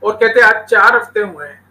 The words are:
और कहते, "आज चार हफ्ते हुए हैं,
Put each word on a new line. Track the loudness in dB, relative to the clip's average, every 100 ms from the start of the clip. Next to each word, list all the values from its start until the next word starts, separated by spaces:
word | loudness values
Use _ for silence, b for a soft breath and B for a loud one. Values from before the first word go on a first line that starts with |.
और | -8 -2
कहते, | 0 4
"आज | 2 2 -2
चार | 2 2 2
हफ्ते | -4 -6
हुए | -8 -10 -20
हैं, | -20 _